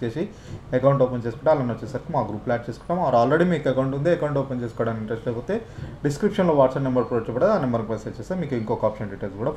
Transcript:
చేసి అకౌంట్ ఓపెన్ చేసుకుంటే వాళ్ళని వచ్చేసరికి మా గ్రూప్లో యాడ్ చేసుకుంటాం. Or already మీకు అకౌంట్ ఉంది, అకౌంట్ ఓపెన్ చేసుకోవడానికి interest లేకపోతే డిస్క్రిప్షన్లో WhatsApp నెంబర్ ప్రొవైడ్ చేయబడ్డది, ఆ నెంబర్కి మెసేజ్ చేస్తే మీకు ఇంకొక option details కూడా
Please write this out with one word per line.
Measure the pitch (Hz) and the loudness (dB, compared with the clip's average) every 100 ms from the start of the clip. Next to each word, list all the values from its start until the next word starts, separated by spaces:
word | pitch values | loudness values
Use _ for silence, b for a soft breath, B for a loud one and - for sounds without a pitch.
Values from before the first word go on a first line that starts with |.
చేసి | 120 143 208 B B B - 127 | -4 -4 -6 B B B -2 2
అకౌంట్ | 135 127 127 | 4 4 2
ఓపెన్ | 123 113 | 0 -4
చేసుకుంటే | 113 151 | -2 2
వాళ్ళని | 147 123 | 2 2
వచ్చేసరికి | 110 110 123 - 147 | -4 -6 -8 -4 -2
మా | 107 | -2
గ్రూప్లో | 107 127 | -4 -2
యాడ్ | 117 120 | -2 -2
చేసుకుంటాం. | 110 - 175 156 | -8 -4 0 4
Or | 120 | 4
already | 123 156 180 | 6 6 4
మీకు | 156 139 | 2 2
అకౌంట్ | 131 135 139 | 2 0 2
ఉంది, | 160 165 | 2 2
అకౌంట్ | 147 139 | 2 0
ఓపెన్ | 131 123 | -2 -4
చేసుకోవడానికి | 120 110 117 113 | -4 -2 -2 -2
interest | 110 113 127 | -4 -4 -4
లేకపోతే | 117 117 220 226 B B B 143 | -4 -4 -4 -6 B B B -4
డిస్క్రిప్షన్లో | 143 208 - 175 147 | 0 0 2 4 6
WhatsApp | 131 143 135 | 4 4 0
నెంబర్ | 127 117 | 0 0
ప్రొవైడ్ | 120 110 | -2 -2
చేయబడ్డది, | 117 190 202 | 2 2 2
ఆ | 131 | 2
నెంబర్కి | 117 107 | 0 0
మెసేజ్ | 107 120 - | -4 -6 -10
చేస్తే | - 185 | -6 -4
మీకు | 143 123 | -2 -2
ఇంకొక | 110 110 107 | -2 0 0
option | 107 104 | -2 -8
details | 95 104 98 | -6 -8 -4
కూడా | 135 | -4